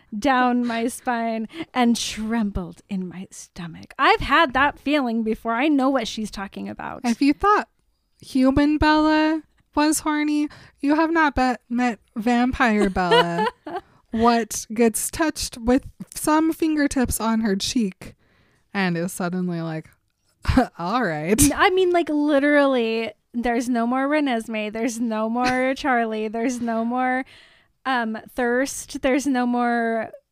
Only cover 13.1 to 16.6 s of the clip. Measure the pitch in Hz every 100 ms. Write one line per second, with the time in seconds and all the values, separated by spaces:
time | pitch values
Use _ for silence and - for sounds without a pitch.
13.1 | 480 339 339 440 - - 359 - _ -
14.1 | 226 233 233 214 - - 214 233 - -
15.1 | - 311 - - 247 226 262 - - -
16.1 | - 311 311 320 -